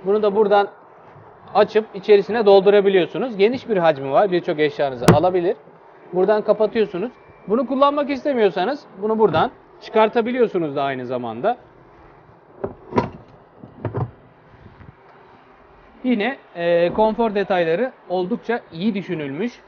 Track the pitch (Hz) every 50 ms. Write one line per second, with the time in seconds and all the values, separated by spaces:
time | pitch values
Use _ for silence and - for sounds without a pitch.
0 | - 185 202 214 214 208 190 220 214 196 202 202 202 196 - - - - - -
1 | - - - - - - - - - - - 190 214 208 - 214 214 - - 196
2 | - - 208 202 196 - 202 240 220 202 196 196 185 202 202 208 190 202 190 185
3 | 165 - - 160 226 262 220 185 196 226 262 254 - - 220 185 170 165 156 135
4 | 135 135 135 160 208 196 180 175 170 180 170 151 151 147 143 - 147 139 131 120
5 | 123 - - 151 170 185 185 185 170 180 233 - - - - - - - - -
6 | - - 175 180 190 196 214 214 208 214 208 - 220 208 214 233 208 202 - 170
7 | 202 254 - _ - - - - - - 202 247 277 - 277 254 277 285 285 294
8 | 285 247 285 254 - 302 277 240 214 196 185 190 180 220 294 285 - - - 185
9 | 196 214 220 214 220 190 151 160 190 262 - - _ _ - - - - - 220
10 | 220 214 214 240 220 240 247 262 233 190 - 185 165 151 139 143 139 139 135 127
11 | 127 120 127 123 120 117 110 117 135 214 240 - - - _ - _ _ _ -
12 | - - - - _ _ _ _ _ _ - - - - - - - - - -
13 | - - - - - - - - - _ _ - - - - - - 117 - -
14 | - - - _ _ _ _ _ _ _ - - - - - - - - _ _
15 | _ - - - - _ - _ _ _ - _ _ _ _ _ _ _ _ -
16 | - 254 240 208 202 240 269 - _ _ - 175 170 170 175 170 175 175 - 214
17 | 214 220 214 226 233 226 196 202 196 - 196 180 175 165 165 180 247 262 - _
18 | - - 180 185 185 185 240 - - - 226 233 - - 165 165 185 226 190 202
19 | 165 - 175 156 147 139 135 151 214 240 - - _